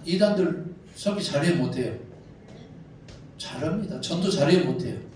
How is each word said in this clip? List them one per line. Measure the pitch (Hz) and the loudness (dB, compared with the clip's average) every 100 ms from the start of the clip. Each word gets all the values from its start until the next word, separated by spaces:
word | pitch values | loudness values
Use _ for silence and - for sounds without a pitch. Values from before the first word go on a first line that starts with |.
이단들 | 165 185 208 180 175 - - - - | -2 4 4 4 2 0 -6 -12 -16
설교 | - 202 190 | -6 -4 -2
잘해요, | - 143 175 139 | -2 2 2 2
못해요? | 127 127 117 - - - - - - - - - - - - - - - | 0 -2 -4 -6 -12 -18 -20 -20 -20 -20 -20 -20 -20 -20 -20 -20 -18 -14
잘합니다. | - 123 156 208 202 127 | -12 -6 -2 -2 -4 -6
전도 | - 175 202 | -4 -2 0
잘해요, | 143 147 180 139 | 4 6 6 6
못해요? | 123 117 107 - | 0 -4 -6 -10